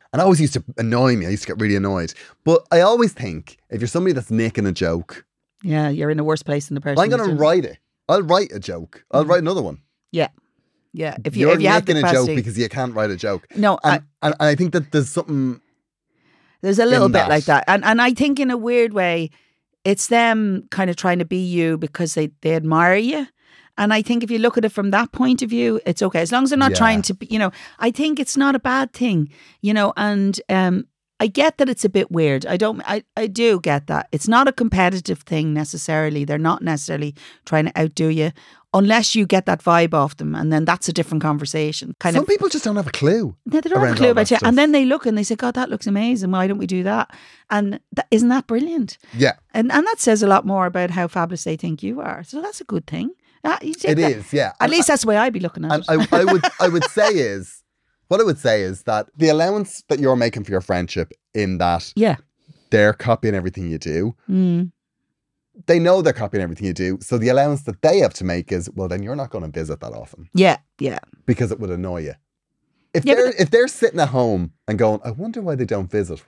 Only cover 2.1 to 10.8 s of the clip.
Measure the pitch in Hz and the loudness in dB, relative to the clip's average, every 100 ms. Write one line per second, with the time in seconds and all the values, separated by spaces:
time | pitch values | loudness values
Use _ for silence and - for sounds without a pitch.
2.1 | - - _ 160 165 - 170 190 240 226 | -10 -20 _ 2 2 4 4 6 4 2
3.1 | - 110 80 - - - 113 120 170 185 | -2 -10 -10 -14 -20 -12 -6 -4 -2 0
4.1 | 135 - 113 113 117 101 85 87 85 - | -2 -2 -2 0 -2 -2 -2 -2 -2 -6
5.1 | - _ _ _ _ 180 156 151 147 147 | -18 _ _ _ _ -4 -2 0 -2 -2
6.1 | 156 151 156 - 143 143 143 143 143 208 | -2 -2 -2 -2 -6 -4 -8 -4 0 0
7.1 | 240 202 151 151 180 131 - _ _ - | 0 0 2 2 2 0 -8 _ _ 0
8.1 | 190 160 185 202 101 95 85 82 - _ | 0 2 0 0 -8 -10 -10 -12 -20 _
9.1 | 139 156 180 160 190 92 71 _ _ _ | 0 2 2 2 -2 -4 -10 _ _ _
10.1 | 165 147 _ _ _ _ _ | -4 -4 _ _ _ _ _